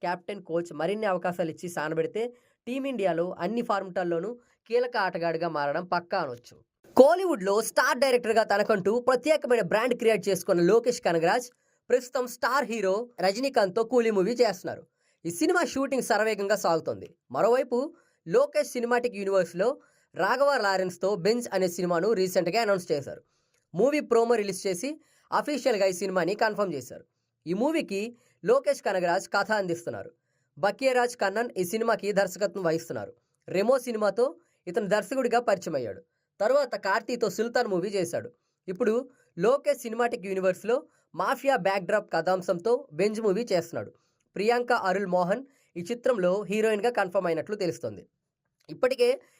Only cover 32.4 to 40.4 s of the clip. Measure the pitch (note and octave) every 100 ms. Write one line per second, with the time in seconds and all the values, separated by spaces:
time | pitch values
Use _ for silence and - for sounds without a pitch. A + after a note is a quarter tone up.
32.4 | G3 G3+ F3 D#3+ - B2+ G2+ - _ _
33.4 | - D#3+ G#3 C4 B3 A3 G#3 G3 C4 E4
34.4 | _ _ - G3+ G3+ G#3 F#3+ C4+ A#3+ A#3+
35.4 | A#3 G3 F3+ D3 A#2 F#2 - _ _ _
36.4 | G#3+ C#4 C#4+ G3+ G3 G#3 A3 B3 G#3+ F3+
37.4 | A#3 B3 A#3 F#3 F#3+ G3+ E3+ B2 G#2+ -
38.4 | _ _ - F3+ A3 A3+ C4+ _ _ -
39.4 | G3+ C#4 D4 C#4+ A#3 A3+ A#3+ A#3+ F#3+ F#3+